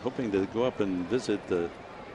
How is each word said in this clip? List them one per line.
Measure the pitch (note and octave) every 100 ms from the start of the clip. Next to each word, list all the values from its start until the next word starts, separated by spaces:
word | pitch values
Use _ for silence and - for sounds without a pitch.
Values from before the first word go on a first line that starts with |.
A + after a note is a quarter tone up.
hoping | A2+ C3 A#2+
to | G2 F#2+
go | G#2+ B2+
up | -
and | G2+ F2+ F2
visit | G#2 - G2+ -
the | F2+ E2+ - - - -